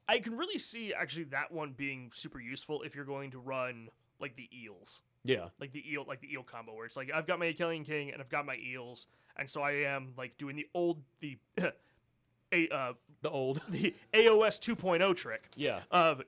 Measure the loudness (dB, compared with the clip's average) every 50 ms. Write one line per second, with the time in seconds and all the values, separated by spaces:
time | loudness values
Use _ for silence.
0 | 0 2 2 2 2 -2 -6 -6 -4 -4 -4 -6 -6 -6 -8 -8 -6 -6 -4 -4
1 | -4 -4 -4 -8 -8 -6 -4 -6 -6 -4 -6 -8 -8 -8 -8 -6 -6 -6 -6 -8
2 | -12 -14 -12 -12 -12 -10 -12 -12 -10 -10 -10 -10 -8 -6 -6 -6 -6 -8 -10 -10
3 | -10 -8 -8 -8 -8 -10 -12 -12 -8 -6 -4 -2 -2 -4 -4 -8 -14 -18 -20 _
4 | _ _ _ -10 -10 -10 -10 -12 -18 -16 -16 -16 -16 -16 -16 -16 -18 -18 -20 -20
5 | _ _ _ _ 2 2 2 2 2 -6 -12 -12 -14 -12 -12 -12 -10 -6 -6 -6
6 | -6 -8 -10 -12 -10 -12 -12 -12 -12 -12 -14 -14 -14 -14 -12 -12 -12 -12 -10 -8
7 | -6 -2 -2 -2 2 0 0 2 2 0 0 0 0 0 0 -2 -4 -4 -4 -4
8 | -4 -4 -8 -10 -8 -4 -4 -4 -2 -2 -6 -6 -6 -8 -8 -8 -10 -10 -12 -16
9 | -18 _ _ _ _ _ -8 -8 -8 -6 -2 0 0 2 2 2 2 2 0 -2
10 | -4 -8 -10 -10 -10 -10 -10 -10 -8 -8 -6 -6 -8 -4 0 2 2 2 2 0
11 | -6 _ _ -12 -10 -10 -10 -10 _ _ -4 -2 0 -2 -2 _ _ _ _ _
12 | _ _ _ _ _ _ _ _ _ 2 4 4 4 4 2 -2 -2 -2 -6 -8
13 | _ _ -12 -4 -4 -2 0 2 2 2 0 0 -2 -4 -2 0 0 0 -2 -2
14 | -6 4 8 10 10 12 10 10 8 6 4 2 -2 -2 -2 0 2 2 4 6
15 | 6 4 4 2 0 -6 -6 -8 -10 -12 -6 -2 0 0 0 -2 -2 4 6 6
16 | 8 6 4 2 -4